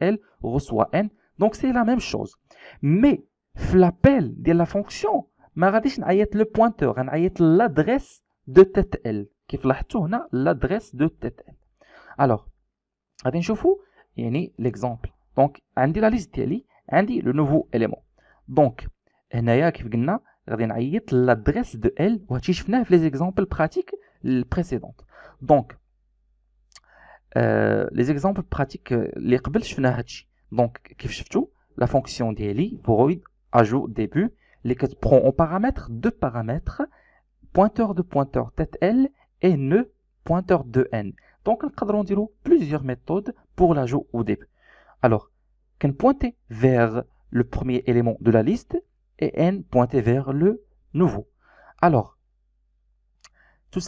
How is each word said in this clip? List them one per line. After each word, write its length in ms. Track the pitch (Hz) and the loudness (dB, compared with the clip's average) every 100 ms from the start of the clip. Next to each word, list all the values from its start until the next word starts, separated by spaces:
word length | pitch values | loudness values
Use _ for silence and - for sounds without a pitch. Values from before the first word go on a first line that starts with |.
L 160 | 175 214 _ - | -2 -2 _ -10
reçoit 480 | 117 135 - 110 - | -6 -4 -2 -2 0
N. 160 | 160 208 - _ - | -2 -4 -8 _ -2
Donc, 180 | 214 - | -2 -2
c'est 180 | 262 | -2
la 100 | 247 | 0
même 160 | 226 247 | 0 -2
chose. 360 | - 107 107 _ _ - - - | -4 -8 -8 _ _ -20 -20 -4
Mais, 400 | 143 180 285 - - _ _ - | 0 4 4 2 -4 _ _ -8
في 220 | - 185 | 2 4
l'appel 460 | 175 - 277 269 | 4 4 4 4
ديال 420 | 131 - 165 170 170 | 0 -2 0 2 2
la 40 | |
fonction, 540 | 202 202 - 415 349 - _ _ 160 | -4 -6 -6 -2 -2 -4 _ _ -2
ما 140 | 190 | 0
غاديش 300 | 220 269 254 | 2 0 -2
نعيط 380 | 175 190 208 208 | 0 2 2 0
le 80 | 214 | 0
pointeur, 520 | - 226 - 135 117 | 2 2 2 -2 -2
غنعيط 420 | 131 156 180 180 | -2 0 0 2
l'adresse 840 | 165 170 233 143 156 269 - _ _ _ - | 4 4 4 0 0 0 -4 _ _ _ 4
de 160 | 131 | 6
tête 380 | 190 196 185 - 117 | 6 4 -2 -4 -6
L. 200 | 107 101 _ - | -6 -8 _ -12
كيف 180 | 139 131 | -4 -2
لاحظتوا 420 | 131 - 233 160 | -2 -4 -4 -4
هنا, 200 | 240 339 | -4 -4
l'adresse 640 | 127 147 143 131 208 - 127 | -2 -2 -2 -4 -4 -6 -4
de 120 | 160 | -4
tête 360 | - 117 - - | -4 -12 -12 -20
L. 80 | - _ _ _ - - - | -20 _ _ _ -20 -12 -2
Alors, 320 | 123 107 - - _ _ _ _ _ _ 131 | 0 0 -6 -20 _ _ _ _ _ _ -4
غادي 120 | 165 | -4
نشوفوا, 380 | 175 214 349 403 - _ _ - | -4 0 0 0 -4 _ _ -8
يعني, 360 | 117 139 - - | -4 -4 -6 -4
l'exemple. 480 | 120 104 123 117 - _ _ - | -4 -4 -6 -8 -14 _ _ 0
Donc, 200 | 139 - _ - | 0 -2 _ -2
عندي 240 | 135 196 | 0 2
la 120 | 220 | 0
liste 180 | 233 - | 0 -4
ديالي, 340 | - - 247 - _ - | -6 -4 -4 -8 _ -2
عندي 320 | 160 190 247 | 0 0 -2
le 120 | 120 | -2
nouveau 440 | 143 139 151 - 117 | 0 2 0 0 -2
élément. 260 | 110 - _ _ _ _ - | -2 -4 _ _ _ _ -4
Donc, 360 | 131 - - - - _ _ _ | 2 2 0 -14 -18 _ _ _
هنايا 360 | 117 117 123 165 | -2 2 2 2
كيف 180 | - 117 | -2 -6
قلنا, 320 | 113 135 220 - _ - | -4 -2 -4 -8 _ -8
غادي 160 | 110 113 | -4 -4
نعيط 440 | 113 131 202 - | -2 -4 -4 -2
l'adresse 640 | 127 127 110 123 233 247 117 | 2 4 2 0 -2 -4 -4
de 140 | 117 - | -2 0
L, 200 | 190 226 - | 0 -2 -4
وهادشي 240 | 123 - | -6 -2
شفناه 300 | 175 - 247 | -4 -2 -2
في 140 | 226 175 | 4 4
les 160 | 160 | 2
exemples 320 | 135 180 190 190 | -2 -4 -2 -4
pratiques 500 | - 160 370 - 403 _ _ - 127 120 | -2 -2 -2 -8 -10 _ _ -2 -2 -2
précédentes. 560 | - 170 117 - - _ - - - | -4 -4 -6 -8 -20 _ -20 -20 -6
Donc, 320 | 135 147 120 - _ _ _ _ _ _ _ _ _ - _ _ - - _ 120 | 2 2 2 -12 _ _ _ _ _ _ _ _ _ -20 _ _ -20 -20 _ -2
euh, 500 | 117 107 107 107 - | 0 2 0 0 -2
les 200 | - 127 | -2 -2
exemples 320 | 147 196 202 - - | 0 -2 -4 -6 -4
pratiques 360 | 135 - - | -6 -8 -6
اللي 460 | 120 90 - 92 127 | -4 -4 -6 0 0
قبل 260 | 135 202 | 0 -4
شفنا 340 | - - 131 120 | -4 -2 -2 -2
هادشي. 320 | 117 - - _ - 110 | -6 -14 -20 _ -6 -2
Donc, 380 | 120 - - - | -2 -4 -20 -14
كيف 140 | - | -12
شفتوا, 340 | - - 220 339 _ _ - | -12 -4 -4 -4 _ _ -4
la 40 | 120 | -2
fonction 480 | 139 - - 117 | -2 -2 -6 -6
ديالي, 460 | 107 104 107 202 - | -4 -4 -4 -4 -4
void, 360 | - 110 139 175 - _ _ 120 | 2 4 4 0 -8 _ _ 2
ajout, 280 | 107 131 120 | 4 2 -4
début, 420 | 117 104 151 233 - _ _ | -6 -4 -2 -2 -4 _ _
اللي 120 | 117 123 | -6 -2
كتبرون 460 | - - - 131 | -4 -2 4 4
en 100 | 135 | 4
paramètres, 580 | 139 160 185 247 - - | 2 0 0 -2 -4 -10
deux 220 | 117 220 | -6 -6
paramètres, 720 | - 135 117 113 151 - - 294 _ _ _ _ _ - | -4 -6 -4 -6 -6 -6 -8 -10 _ _ _ _ _ -4
pointeur 400 | 175 214 220 220 180 | 0 2 2 -2 -2
de 60 | |
pointeur 500 | 175 139 139 123 117 | -4 -2 -2 -4 -4
tête 260 | - 156 - | -6 -8 -2
L 280 | 180 247 269 _ _ _ | 0 2 0 _ _ _
et 160 | 185 147 | 0 0
nœud 360 | 135 202 247 _ _ _ | 2 0 -2 _ _ _
pointeur 400 | - 170 180 175 | -4 -2 0 0
de 240 | 123 127 127 | 0 -2 0
N. 200 | 113 101 - _ _ 202 | -2 -6 -12 _ _ -4
Donc, 200 | - 302 | -2 -4
نقدروا 360 | - 208 208 | -6 -2 -2
نديروا 260 | 190 196 214 _ | -2 -2 -4 _
plusieurs 400 | - 330 147 151 | 2 2 2 -4
méthodes 500 | 131 123 - 180 208 - _ - | -4 -8 -4 -6 -6 -12 _ 2
pour 180 | 175 | 2
l'ajout 340 | 147 120 139 - | 4 0 -2 -4
au 100 | 117 | -4
début. 260 | 107 104 - _ _ _ _ _ 120 | -4 -4 -8 _ _ _ _ _ 0
Alors, 260 | 107 - _ _ _ _ - | 0 -4 _ _ _ _ -4
كنبوينتي 540 | 143 139 247 277 240 - - | -4 2 0 2 -4 -8 -14
vers 540 | 110 131 123 113 117 - _ _ | 0 2 4 2 -2 -8 _ _
le 140 | 120 | -2
premier 400 | 120 - 131 123 - | -2 -4 -4 -2 0
élément 300 | 120 117 - | 0 0 0
de 100 | 113 | 2
la 120 | 110 | 4
liste 340 | 120 233 - 339 - _ _ - | 2 -2 -4 -10 -10 _ _ -6
et 200 | 151 - | -4 0
N 240 | 170 196 | 0 -2
pointé 380 | - 127 120 135 | -2 0 2 2
vers 320 | 113 131 135 | 2 0 0
le 300 | 139 185 240 - _ _ | 0 0 0 -6 _ _
nouveau. 340 | 147 180 - - _ _ _ - _ | 0 0 0 -12 _ _ _ -20 _
Alors, 360 | 175 131 101 _ _ _ _ _ _ _ _ _ _ _ _ _ _ _ _ | 2 2 -2 _ _ _ _ _ _ _ _ _ _ _ _ _ _ _ _
tout 140 | 190 | -6